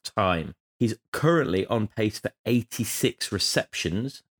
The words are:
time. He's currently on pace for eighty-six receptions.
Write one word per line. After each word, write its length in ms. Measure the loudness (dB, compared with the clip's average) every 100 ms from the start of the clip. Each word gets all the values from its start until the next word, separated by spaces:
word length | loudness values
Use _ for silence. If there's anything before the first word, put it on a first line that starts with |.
time. 520 | -6 0 2 2 -2 -12 _ -2
He's 200 | -2 -2 _
currently 520 | 0 2 4 2 0 0
on 200 | 0 -2
pace 320 | 0 -2 -2
for 140 | -8 -6 0
eighty-six 880 | 0 0 -4 -4 0 -2 -2 -4
receptions. 920 | -2 0 0 -2 -4 -2 -2 -4 -10 _